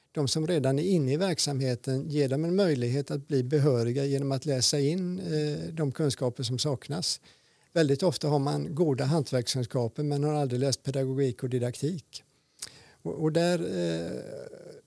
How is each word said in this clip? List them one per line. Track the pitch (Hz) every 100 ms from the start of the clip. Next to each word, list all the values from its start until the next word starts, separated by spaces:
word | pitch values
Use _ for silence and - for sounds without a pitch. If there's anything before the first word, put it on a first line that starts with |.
| _
De | - 139
som | 160 156
redan | 170 131 139
är |
inne | 180 185 131
i | 147
verksamheten, | 190 165 - 135 135 120 - 131 156
ger | 147 135
dem | 139
en | 165 185
möjlighet | 196 139 120 135 139
att | 147 135
bli | 139
behöriga | 123 151 143 123 117 127
genom | 139 139 139
att | 135 151
läsa | 131 120 151
in, | 139 180 180 180
eh, | 180 156 151 156 165
de | 165 151
kunskaper | - 151 - 127 117
som | 120 127
saknas. | 151 131 - 151 - - - - _ _ _
Väldigt | 170 151 139
ofta | 185 127 151
har | 147
man | 139 147 147
goda | 151 165 123
hantverkskunskaper | 135 165 139 127 117 135 120 131 117 -
men | 151 143
har | 147
aldrig | 151 139 123
läst | 135 123
pedagogik | - 135 131 131 135 117
och | 127
didaktik. | 127 120 123 143 180 - - - _ _ - - - - -
Och, | 165
och | - 156
där, | 160 170 175
eh, | 185 185 170 165 170 - - - - - - -